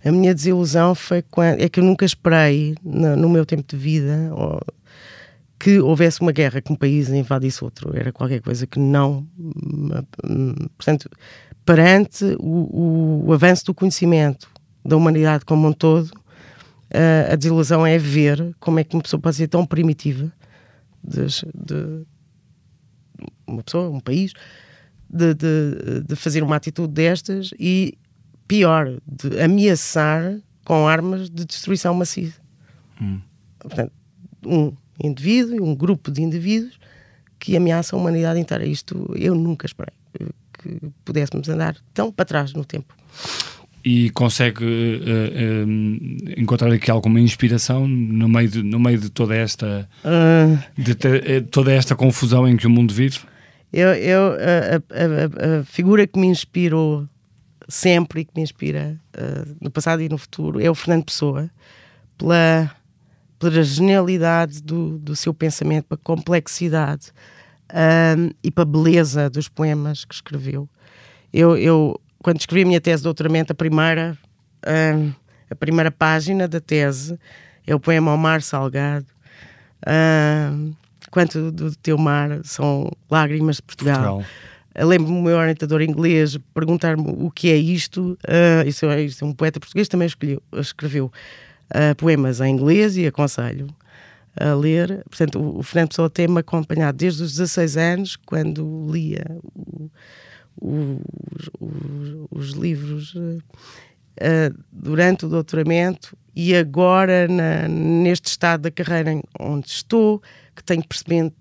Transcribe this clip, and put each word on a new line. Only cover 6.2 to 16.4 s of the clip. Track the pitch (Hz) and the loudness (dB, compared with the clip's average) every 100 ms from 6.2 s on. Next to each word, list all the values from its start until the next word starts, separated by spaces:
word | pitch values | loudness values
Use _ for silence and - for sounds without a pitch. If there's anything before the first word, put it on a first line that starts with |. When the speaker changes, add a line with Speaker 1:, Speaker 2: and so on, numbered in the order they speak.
Speaker 1:
uma | 175 | 0
guerra, | 143 143 123 | 2 0 0
que | - | -4
um | 151 | -2
país | 143 147 131 | 2 2 0
invadisse | 135 131 135 131 - | -2 0 -2 -2 -4
outro. | 123 113 - 120 | -10 -10 -8 -6
Era | 123 | -6
qualquer | - 127 131 | -6 -4 -4
coisa | - 120 127 | -4 -6 -4
que | 147 | 0
não | 139 143 139 139 151 180 | 2 4 2 0 -8 -14
me, | 165 - - 147 147 - 135 - - - 131 - - _ | -12 -10 -8 -6 -6 -6 -8 -12 -6 -2 -2 -4 -10 _
portanto, | - 151 - _ - - - - | -2 -2 -4 _ -20 -20 -20 -8
perante | - 165 170 190 208 - 196 - | 4 6 8 6 4 -2 -2 -2
o, | - 165 165 - 170 160 160 156 | -2 -2 -2 -2 0 2 2 0
o, | 160 | 2
o | |
avanço | 160 180 180 - | 4 6 4 0
do | |
conhecimento | 185 190 - 175 165 147 139 - _ _ _ | 0 0 2 2 4 2 -2 -12 _ _ _
da | - 156 | 0 4
humanidade | 165 156 156 151 | 4 4 2 0
como | - 156 156 | 2 2 4
um | |
todo, | 151 160 160 160 - _ _ | 2 2 2 0 -10 _ _